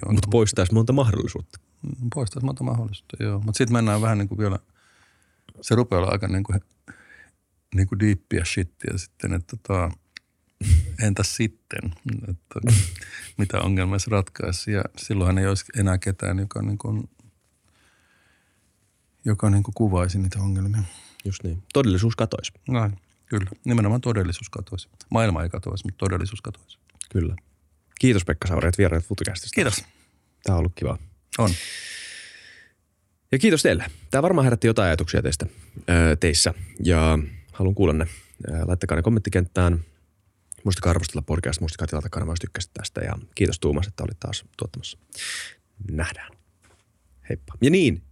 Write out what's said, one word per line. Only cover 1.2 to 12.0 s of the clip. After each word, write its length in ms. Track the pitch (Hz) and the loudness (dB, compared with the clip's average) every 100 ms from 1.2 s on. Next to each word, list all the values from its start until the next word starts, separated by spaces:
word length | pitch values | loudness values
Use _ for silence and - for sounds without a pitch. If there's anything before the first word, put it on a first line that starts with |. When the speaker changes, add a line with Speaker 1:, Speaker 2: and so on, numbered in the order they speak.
| - - - - _ _ | -2 -6 -12 -18 _ _
Speaker 1:
Mm, 280 | - 131 120 | -12 -8 -6
poistaisi 320 | 147 117 139 131 | -4 -6 -4 -6
monta 180 | 131 | -4
mahdollisuutta, 600 | 127 120 107 98 - - | -4 -4 -4 -8 -14 -6
joo. 160 | 107 101 107 | -4 -2 -2
Mut 100 | 107 | 0
sit 140 | 123 | 2
mennään 320 | 120 110 107 | 4 2 2
vähän 160 | 110 104 | 2 0
niinku 200 | 101 101 | 0 -2
vielä, 220 | 104 95 _ _ _ _ _ _ _ _ - - | -2 -2 _ _ _ _ _ _ _ _ -20 -10
se 140 | - 117 | 0 2
rupeaa 260 | 120 90 | 2 2
olla 100 | 87 | 2
aika 160 | 98 98 | 0 0
niinku, 260 | 95 101 95 - _ - - _ - - _ _ _ - 95 | -2 0 -2 -2 _ -20 -20 _ -20 -20 _ _ _ -4 0
niinku 240 | 95 101 | 0 2
deeppiä 440 | 107 92 - 92 80 | 2 2 0 -2 -2
shittiä 520 | - 87 _ - 95 | -2 -4 _ -8 -8
sitten, 360 | - - - | -8 -8 -4
että 240 | 85 - 113 | -4 -6 -12
tota, 340 | - 95 85 - _ - _ _ _ - 95 82 - - | -4 -2 -2 -6 _ -20 _ _ _ -6 4 4 4 -2
entäs 340 | 110 101 107 - | 0 0 -2 0
sitten, 460 | 110 - - - 98 - | -2 -4 -14 -10 -8 -8